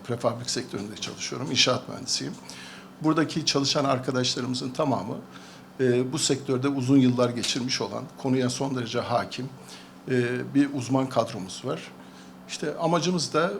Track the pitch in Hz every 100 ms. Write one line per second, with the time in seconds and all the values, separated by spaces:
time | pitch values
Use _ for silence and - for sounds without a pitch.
0 | 107 120 123 117 123 123 - - 104 104
1 | - 110 - 127 135 131 - 123 - 127
2 | 127 - 135 - - - - - - -
3 | 156 156 151 165 135 139 135 151 139 131
4 | 131 127 123 - 127 123 135 127 151 107
5 | 92 - - - - - - - 127 123
6 | 127 151 - 131 135 127 135 139 123 139
7 | 127 120 123 120 101 135 123 - 104 117
8 | 127 - 135 131 123 - 135 127 110 117
9 | - 120 98 - 131 - - - - -
10 | - 127 120 123 127 135 143 143 117 131
11 | 135 127 - 107 92 - 123 165 - -
12 | - - - - - - 160 - 165 170
13 | 156 180 131 151 175